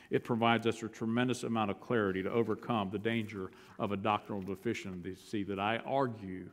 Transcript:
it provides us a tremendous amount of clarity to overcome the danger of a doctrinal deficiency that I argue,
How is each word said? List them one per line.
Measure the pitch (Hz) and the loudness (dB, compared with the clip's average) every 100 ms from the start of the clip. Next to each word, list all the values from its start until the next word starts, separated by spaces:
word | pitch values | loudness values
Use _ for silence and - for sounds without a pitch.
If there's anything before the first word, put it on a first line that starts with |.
| - | -2
it | 120 | -2
provides | - 113 117 117 113 | 0 4 6 6 4
us | 110 | 0
a | 107 | -6
tremendous | - 113 120 127 120 | -4 0 2 2 0
amount | 123 113 104 | 0 0 0
of | 95 | -2
clarity | - 120 98 92 | 0 2 4 2
to | 95 | 0
overcome | 117 110 104 - 113 95 | 2 2 0 0 0 0
the | 101 | -2
danger | 113 117 104 104 92 - - - | 0 0 -2 -6 -8 -12 -16 -4
of | 110 | -2
a | 101 | 0
doctrinal | 107 104 - 101 | 2 0 0 -6
deficiency | 95 95 117 104 98 90 92 90 - 107 | -4 -4 -2 -4 -6 -8 -8 -10 -6 -4
that | 95 98 | -2 0
I | 104 113 | 0 0
argue, | - 135 131 107 95 92 87 | 0 0 0 -2 -8 -8 -10